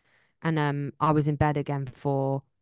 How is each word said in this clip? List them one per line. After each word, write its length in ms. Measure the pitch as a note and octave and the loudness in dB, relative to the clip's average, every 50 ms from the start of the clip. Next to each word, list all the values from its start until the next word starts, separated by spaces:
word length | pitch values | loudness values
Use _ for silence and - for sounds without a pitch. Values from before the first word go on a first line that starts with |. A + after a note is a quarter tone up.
| _ _ _ _ _ _ _ _ | _ _ _ _ _ _ _ _
And, 160 | - E3 D#3+ D#3 | -2 -2 0 2
um, 340 | D3 C#3+ C#3+ C#3+ C#3+ C#3 - - | 0 0 0 -2 -4 -6 -4 0
I 120 | D3 D3+ | 2 2
was 160 | D3+ D3+ C#3+ D3+ | 4 4 2 2
in 80 | D3+ | 2
bed 200 | C#3 D3+ D3 C#3+ D3 | 2 2 2 0 0
again 280 | C#3 - C#3+ C#3+ C#3 C3 - | -2 -4 -4 -4 -6 -8 -10
for 480 | - - C#3+ C#3 C3+ C3+ C3+ C3+ C3+ - _ _ _ | -6 -4 -2 -2 0 0 -2 -2 -4 -6 _ _ _